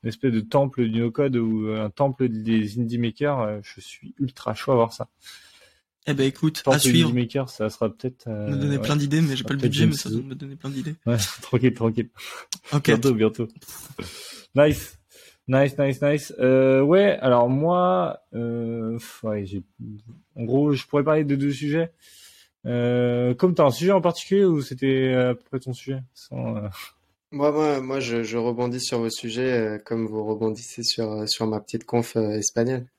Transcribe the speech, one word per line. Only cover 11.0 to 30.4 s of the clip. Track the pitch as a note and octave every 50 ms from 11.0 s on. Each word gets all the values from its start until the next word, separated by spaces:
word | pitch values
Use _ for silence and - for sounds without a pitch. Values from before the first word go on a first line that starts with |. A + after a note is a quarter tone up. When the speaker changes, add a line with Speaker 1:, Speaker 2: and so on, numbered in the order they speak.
| _
Speaker 1:
Ouais, | A#2 A#2+
<laughs> | A2+ - - - -
tranquille, | - - - B2+ B2+ B2+ B2+
tranquille. | - A2+ A2+ A2 A#2+ A2+ - _ - - - - - - _ - - _ -
Speaker 2:
Ok. | C#3+ C#3+ -
Speaker 1:
Bientôt, | - - A2 A#2+ C#3 B2
bientôt. | G#2+ A2 A2 - - A#2 G#2+ _ - - - - - - - - - - - - - - - - - - _ _
Nice. | C3+ D3 D#3 C3+ - - - - _ _ _ _ - - - _ _ _ -
Nice, | C3 C3+ C#3 C#3 C3+ D3
nice, | C#3+ C#3 C3 C3+
nice. | D3 C#3+ D3 D3 D3 - - -
Euh, | B2+ B2+ C3 C3 C3 C3+ C3 C3+
ouais, | C#3 C#3+ F3 G3 G3+ G3+ - -
alors | - C3 B2 A#2+ A#2+ B2
moi, | C3 C#3 D#3 E3+ F3 F3+ F3+ F3+ F#3 F#3 F3 - - - _ _ -
euh, | A2+ A#2 A#2 A#2 A#2 A#2 A2+ A#2 A#2 A2+ A2 A2+
pff, | A2+ - - - - -
ouais, | A2 G#2+ G#2 G2
j'ai, | F#2+ G2+ G2 F2+ _ _ - A#2 A2 G#2 G#2 G#2+ A2+ A2+ - _ _ _
en | - A#2
gros, | A2+ B2+ C#3 D3 D3
je | C#3+ B2+ -
pourrais | _ - C#3+ C#3
parler | D#3 D3+ D#3 D3+
de | C#3+ C#3
deux | C3+ C#3 C#3+
sujets. | C#3 C#3 D3+ C#3+ D3 E3 E3 E3 _ _ _ - - - - - _ _ _ _ _ _ -
Euh, | A#2 B2 A#2+ A#2+ B2 B2 B2 B2 B2 B2 A#2+ B2 B2 B2
comme | - - F3+ E3+
t'as | - D#3
un | C3+
sujet | B2 C3 E3 F#3
en | G3+ F#3
particulier | E3 F3+ E3 - - - G3 G3+ G3+
ou | F#3 E3 D3
c'était | C3+ - C3 B2+ C#3 C3+ C3+ C3 C3 C3
à | B2+ B2+ B2+ B2+ B2
peu | A#2+ _ _
près | - C3
ton | - C3
sujet | B2 - - C3 C3+ C3+ C3 _ _
sans, | - - _ C3 B2+ B2 A2+ A2+
euh | G#2+ G#2 G2+ F#2+ - - - _ _ _ _ _ _ _ _
Speaker 3:
Moi, | - C#3+ C#3+ D3+
moi, | D3 D3+ D#3 D3+ C#3+ C3+
moi, | C3 C3 C3+ C#3
je, | A#2+ A#2 A#2 A#2
je | A2+ G#2+ A2+ A#2+
rebondis | A2+ A#2+ A#2+ A#2+ B2 B2 A#2+ B2+
sur | B2+ - B2+ A#2
vos | A#2 A2+
sujets, | A2+ - - A#2 A2 A#2+ B2+ C3
euh, | B2 A#2 A2 G#2+ G#2+ G#2+ -
comme | - A#2 A2+ A2+
vous | G#2+ G#2+ A2 G#2+
rebondissez | G#2+ G#2+ G#2